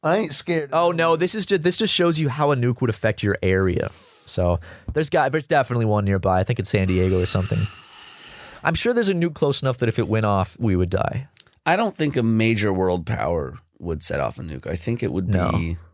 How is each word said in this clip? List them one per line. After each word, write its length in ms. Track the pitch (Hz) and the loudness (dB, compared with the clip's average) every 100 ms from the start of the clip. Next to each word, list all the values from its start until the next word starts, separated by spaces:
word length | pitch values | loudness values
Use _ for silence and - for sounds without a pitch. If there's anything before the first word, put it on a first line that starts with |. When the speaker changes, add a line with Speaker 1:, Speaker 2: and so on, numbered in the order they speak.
Speaker 1:
I 160 | 151 190 | 0 0
ain't 160 | 185 | 0
scared. 360 | 135 - 165 143 | -4 -2 -4 0
Speaker 2:
Oh, 180 | 156 170 | 2 2
no. 240 | 165 165 165 | 2 2 2
This 200 | 175 214 | 0 -2
is 100 | - | -2
ju-, 120 | 196 | 0
this 180 | 170 175 | 0 0
just 160 | 208 | 0
shows 260 | - 170 156 | 2 2 2
you 100 | 147 | 0
how 220 | 135 147 | 0 0
a 40 | 139 | 2
nuke 260 | 123 120 | 0 0
would 80 | 123 | -2
affect 320 | 104 110 104 | 0 -2 0
your 160 | 104 - | -2 0
area. 480 | 95 95 95 - - - - - - | 2 2 2 0 -4 -10 -20 -20 -8
So 340 | - 90 85 - - - | 0 0 0 -4 -16 -6
there's 160 | 151 156 | -4 0
got, 220 | 170 135 | 2 2
there's 160 | 156 - | 0 2
definitely 380 | 151 127 120 113 | 2 2 0 2
one 200 | 104 101 | 2 2
nearby. 340 | 95 95 92 | 0 2 2
I 40 | |
think 160 | 95 120 | 2 -2
it's 100 | 95 | 0
San 180 | 104 95 | 0 2
Diego 340 | 92 92 92 | 2 2 2
or 40 | 90 | 0
something. 420 | 101 92 - 101 - - - - - - - - - | 0 0 -2 -2 -6 -20 -20 -20 -20 -20 -20 -20 -6
I'm 120 | - 165 | -2 0
sure 180 | 233 | 0
there's 160 | 240 202 | 2 2
a 40 | |
nuke 200 | 180 170 | 2 0
close 280 | 151 147 135 | 0 0 0
enough 180 | 135 123 | -2 0
that 100 | 117 | 0
if 100 | 117 | 0
it 80 | 92 | 0
went 180 | 110 107 | 0 2
off, 300 | 98 92 - | 0 -2 -2
we 160 | 113 92 | 0 2
would 140 | 90 | 2
die. 380 | - - - 139 _ - _ - | 0 -2 -4 -10 _ -20 _ 0
Speaker 1:
I 100 | 180 | 0
don't 180 | 220 - | 0 -2
think 200 | 151 135 | -2 0
a 80 | |
major 480 | 113 113 113 113 104 | 0 2 2 2 0
world 340 | 92 92 90 82 | 2 0 0 -2
power 520 | 110 67 85 67 - _ _ | -4 -2 -2 -4 -10 _ _
would 220 | 82 80 | -8 -4
set 160 | - 73 | -4 -2
off 200 | 62 - | -4 -6
a 40 | |
nuke. 240 | 82 67 - | -12 -10 -8
I 80 | 85 | -8
think 280 | - 117 | -4 -4
it 80 | - | -4
would 160 | 80 95 | -4 0
Speaker 2:
No. 240 | 95 90 | 0 0
Speaker 1:
be 260 | 110 82 82 - | 0 -2 -6 -10